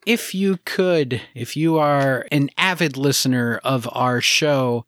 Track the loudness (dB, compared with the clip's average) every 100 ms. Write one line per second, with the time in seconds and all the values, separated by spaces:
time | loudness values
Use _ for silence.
0 | -2 -2 -2 -2 0 -2 -4 -2 2 2
1 | 0 -4 -8 -12 -10 -2 0 2 2 2
2 | 2 0 -2 0 0 0 -2 0 -2 0
3 | 0 2 0 0 0 -2 -2 -2 -2 -2
4 | 0 2 0 2 2 2 0 -2